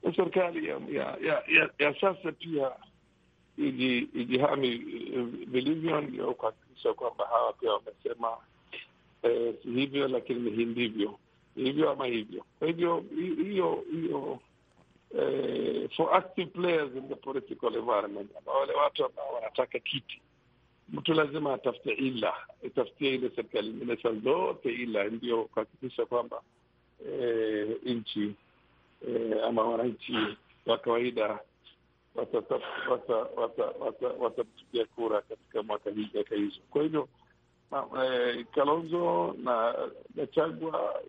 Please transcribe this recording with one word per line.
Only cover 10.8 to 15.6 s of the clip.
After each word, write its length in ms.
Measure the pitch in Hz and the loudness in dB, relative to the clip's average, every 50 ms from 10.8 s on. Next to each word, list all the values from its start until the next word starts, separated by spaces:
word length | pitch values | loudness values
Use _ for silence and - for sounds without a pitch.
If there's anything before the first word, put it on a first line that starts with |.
| 120 113 107 110 101 104 101 - _ _ _ _ _ _ _ | 0 0 0 0 -2 -2 -2 -8 _ _ _ _ _ _ _
hivyo 340 | - 131 131 139 147 156 151 | -2 0 0 2 4 2 2
ama 140 | 139 135 139 | 2 0 -2
hivyo. 400 | 123 120 113 107 107 - - - _ _ _ | -2 -2 -2 -4 -4 -8 -12 -12 _ _ _
Kwa 80 | - 156 | -2 0
hivyo 380 | 170 165 175 170 170 165 - - - | 0 2 2 2 2 0 -2 -4 -4
hi-, 280 | 160 175 185 165 147 165 | -4 -2 -2 0 -2 -2
hiyo, 400 | 196 208 190 180 165 165 - - 349 | 0 2 2 2 2 2 0 -2 -4
hiyo, 480 | - 165 160 - - 143 139 151 - 233 - _ _ _ _ _ _ _ - _ _ _ _ _ - 156 | -4 -2 -2 -2 -2 -2 -2 -4 -6 -8 -10 _ _ _ _ _ _ _ -20 _ _ _ _ _ -2 0
eh, 680 | 143 135 135 135 - - - - | 0 2 2 0 0 0 0 0